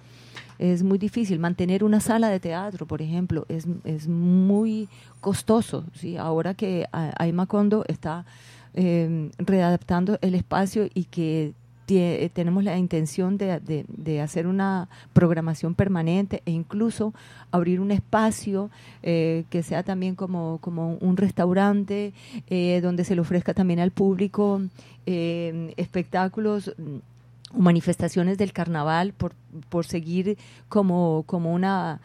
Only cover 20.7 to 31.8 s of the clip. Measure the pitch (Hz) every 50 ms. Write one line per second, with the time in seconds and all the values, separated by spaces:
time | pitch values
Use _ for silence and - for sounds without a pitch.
20.7 | 170 160 165 165 170 - - 185 185 185 202 185 - - 175 180 180 190 196 202
21.7 | 202 202 202 196 202 202 208 202 196 - - - - 226 - - 185 180 175 180
22.7 | 180 180 175 180 175 175 180 - 196 170 165 - 180 180 - - 180 - 185 180
23.7 | 170 170 175 185 - - 196 196 190 180 208 196 - 208 208 202 202 196 190 185
24.7 | - - - - - - - - 185 170 170 170 170 170 170 165 160 165 165 160
25.7 | - - 185 - - 185 165 - - 180 185 190 - 220 214 214 208 208 196 -
26.7 | - - 160 151 143 - - - - - - - - - - - - - 180 175
27.7 | 170 170 - 175 170 - 175 170 - 185 175 180 196 190 208 185 - - 170 170
28.7 | 170 156 147 156 160 170 185 202 196 - 180 175 - - - - - 160 - -
29.7 | - 170 165 - - 170 156 160 175 185 180 202 208 - - - - - - -
30.7 | - 214 196 185 175 180 175 165 160 156 156 - - 175 165 160 170 180 185 190
31.7 | 196 185